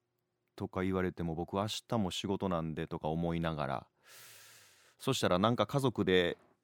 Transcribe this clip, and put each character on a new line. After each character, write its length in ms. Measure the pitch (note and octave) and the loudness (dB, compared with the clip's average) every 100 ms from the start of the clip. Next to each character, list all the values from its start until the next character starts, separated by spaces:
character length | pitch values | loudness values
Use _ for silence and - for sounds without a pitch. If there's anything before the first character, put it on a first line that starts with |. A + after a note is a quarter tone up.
| _ _ _ _ _ - | _ _ _ _ _ -10
と 140 | G2 | -6
か 140 | F#2+ | -2
言 100 | F#2+ | 0
わ 80 | F#2+ | 0
れ 100 | F2+ | 0
て 120 | - | -2
も、 120 | E2+ D#2+ | -4 -4
僕、 220 | E2+ G2 | -4 -2
明 100 | G#2+ | -2
日 300 | - - A#2+ | -4 -4 -2
も 120 | F#2 | 0
仕 180 | - F#2+ | -2 -2
事 200 | G2 G2 | -2 0
な 140 | E2+ | 0
ん 120 | D#2+ | -2
で 140 | D#2 D#2+ | -4 -6
と 120 | E2 | -4
か 100 | D#2 | -2
思 260 | E2 E2+ E2+ | 0 0 0
い 60 | |
な 120 | E2 | -2
が 140 | D#2 C#2 | -2 -4
ら、 200 | B1+ - _ - - - - - - - _ - _ | -4 -8 _ -20 -20 -20 -20 -20 -20 -20 _ -20 _
そ 160 | - | -2
し 60 | C3 | 0
た 80 | G2+ | 2
ら、 120 | F2+ | 4
な 100 | G#2+ | 4
ん 80 | A#2+ | 4
か、 100 | G#2 | 2
家 100 | C#3+ | 2
族 240 | C3+ A2 F#2+ | 0 0 4
で、 320 | F#2 E2+ - _ _ | 6 4 0 _ _